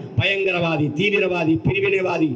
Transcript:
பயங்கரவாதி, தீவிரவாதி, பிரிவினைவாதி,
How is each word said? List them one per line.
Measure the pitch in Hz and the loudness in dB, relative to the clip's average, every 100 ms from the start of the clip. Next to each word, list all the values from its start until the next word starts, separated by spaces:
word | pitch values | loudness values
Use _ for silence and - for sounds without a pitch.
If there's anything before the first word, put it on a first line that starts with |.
| - - | -6 -2
பயங்கரவாதி, | 185 196 190 175 165 156 147 | 0 0 0 0 0 0 -2
தீவிரவாதி, | 147 202 196 185 175 160 160 | 0 0 2 0 0 0 2
பிரிவினைவாதி, | - 196 196 190 185 170 156 | 0 0 0 0 0 0 0